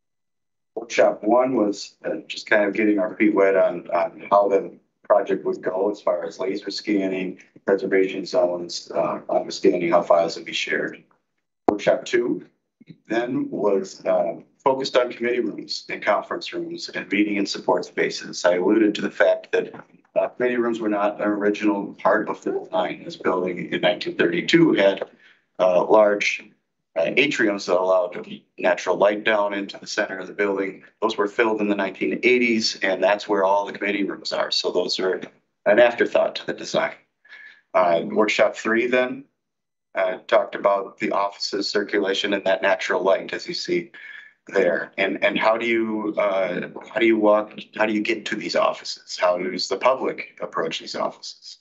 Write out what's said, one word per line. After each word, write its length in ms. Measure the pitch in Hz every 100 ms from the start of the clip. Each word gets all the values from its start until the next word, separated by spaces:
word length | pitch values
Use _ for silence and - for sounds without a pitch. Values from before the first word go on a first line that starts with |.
| _ _ _ _ _ _ _
Workshop 500 | - - - - -
one 320 | 104 120 131 120
was, 400 | 104 101 - _
uh, 120 | - - -
just 200 | - -
kind 160 | 107
of 100 | 101
getting 240 | 95 107 104
our 180 | 92 92
feet 200 | 107 98
wet 200 | 98 95
on, 320 | 92 87 85
on 360 | 85 90 82 -
how 160 | 101 101
the 260 | 95 87 - _ _
project 420 | - 104 - 95 92
would 160 | 95
go 300 | 95 92 101
as 100 | 104
far 240 | - 87 -
as 140 | -
laser 320 | 95 101 101
scanning, 680 | 98 - 104 95 92 92 - - - -
preservation 580 | 98 95 95 95 95 90
zones, 640 | 92 90 87 87 - - -
uh, 240 | 87 92 -
understanding 640 | 90 - - 98 90 85
how 100 | 85
files 340 | - 85 - -
would 100 | -
be 60 |
shared. 520 | 78 - 76 - - _ _ _ _ _ _ -
Workshop 360 | 104 - - -
two 420 | 120 120 - - _ _ _ - - -
then 440 | 113 123 135 139
was, 520 | - 208 98 - - -
uh, 320 | 92 87 - - _
focused 340 | 139 131 135 131
on 140 | 120
committee 300 | - 120 120
rooms 440 | 104 87 - - -
and 120 | 95
conference 520 | - - - 117 -
rooms 360 | 87 85 85 -
and 220 | 101 90
meeting 260 | 101 104 101
and 100 | 98
support 380 | 104 - 90 -
spaces. 600 | - 82 - 82 76 87
I 100 | 90
alluded 400 | 92 110 104 104
to 60 |
the 100 | 98
fact 400 | - 101 92 -
that, 240 | - - - - _ _ -
uh, 120 | -
committee 280 | - 123 123
rooms 220 | 117 110
were 100 | 107
not 320 | 104 104 -
an 60 | 104
original 680 | 101 104 104 107 98 98 -
part 340 | - 107 -
of 120 | -
the 80 | -
design. 520 | - - - - -
This 120 | - -
building 560 | - 92 90 90 -
in 80 | 92
nineteen 340 | 90 87 175 -
thirty-two 580 | - 85 - 165 160
had, 360 | 104 98 98 - _ _ _ _ -
uh, 240 | 92 90 92
large, 580 | 107 104 101 - - - _ _ _ _ -
uh, 100 | -
atriums 600 | - 147 139 107 101 98
that 140 | 90
allowed 460 | 92 92 90 - - - _ -
natural 380 | 92 - - 104
light 280 | 98 107
down 300 | 110 107 101
into 240 | 101 98 -
the 80 | 92
center 320 | - 101 92
of 80 | 90
the 60 |
building. 500 | 87 101 95 95 - - -
Those 160 | 110 110
were 100 | 101
filled 340 | - 117 107
in 60 | 104
the 80 | 101
nineteen 440 | 95 - 110 120
eighties, 540 | 123 123 120 113 110 -
and 200 | 95 92
that's 240 | 92 104 -
where 160 | 101
all 220 | 95 101 98
the 80 |
committee 300 | 92 101 101
rooms 280 | 95 80 -
are. 200 | - -
So 200 | - 90
those 280 | 90 90 -
are 200 | 92 - - _ _ _ -
an 140 | 104
afterthought 560 | 120 - 104 - - -
to 100 | -
the 80 |
design. 400 | - - - - - _ _ - - - - _
Uh, 280 | - 90 85 -
workshop 500 | 101 104 - 104 -
three 300 | 110 113 123
then, 400 | 123 127 135 - _ _ _ _ _ _ 95
uh, 220 | 95 92 -
talked 280 | 110 - -
about 440 | 101 101 95 -
the 120 | -
offices 560 | 95 98 - - 101 98
circulation 640 | 104 98 104 95 95 101
and 120 | 98 95
that 160 | 95
natural 400 | 98 95 - 92
light, 320 | 92 92 -
as 140 | 87 -
you 80 | -
see 360 | - 90 - - - - - _ -
there. 440 | 98 90 80 - -
And, 260 | 98 -
and 160 | 104 101
how 180 | 110 113
do 80 | 117
you, 480 | 113 110 107 104 101
uh, 500 | 101 95 92 87 - - -
how 60 | 107
do 60 | 117
you 120 | 110
walk, 360 | 107 104 107 - - -
how 80 | 110
do 80 |
you 80 | 107
get 240 | 104 104 98
to 100 | 107
these 220 | - -
offices? 600 | 73 - - - - -
How 200 | 90 90
does 320 | 92 - -
the 80 | 123
public 600 | 123 131 101 - - -
approach 380 | 90 87 82 -
these 180 | 69 -
offices? 640 | - - - - - -